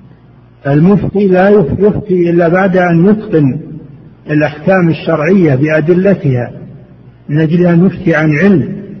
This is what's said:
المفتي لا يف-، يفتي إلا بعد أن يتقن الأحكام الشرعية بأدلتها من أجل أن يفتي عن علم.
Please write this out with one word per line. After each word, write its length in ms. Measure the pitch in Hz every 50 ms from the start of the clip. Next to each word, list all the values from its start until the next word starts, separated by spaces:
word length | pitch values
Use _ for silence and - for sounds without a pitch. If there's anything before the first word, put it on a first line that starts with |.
| - - - - _ - - - _ _ _ _ -
المفتي 600 | 139 143 151 165 190 208 - - - - 196 208 190
لا 200 | 185 180 185 202
يف-، 280 | 208 214 156 139 - -
يفتي 520 | 190 208 - - - - 185 180 170 170
إلا 180 | 170 170 175 165
بعد 280 | 170 185 196 190 180
أن 300 | 185 180 175 170 165 170
يتقن 540 | 208 214 214 - - - 156 147 131 120 - - - - - - - - - - - - _ - -
الأحكام 580 | 151 151 151 147 - - - 185 190 190 175 165
الشرعية 680 | 151 - - 160 160 151 147 165 196 202 175 151 135
بأدلتها 1000 | 127 147 151 156 156 156 165 180 180 185 202 185 - - 139 127 120 120 - - - - - - - - - - - - - - - - -
من 100 | 147 151
أجل 280 | 160 151 170 175 180
أن 200 | 175 170 165 185
يفتي 280 | 196 - - - 170 160
عن 160 | 151 156 156 147 147 180
علم. 400 | 208 196 147 117 - - - - - - -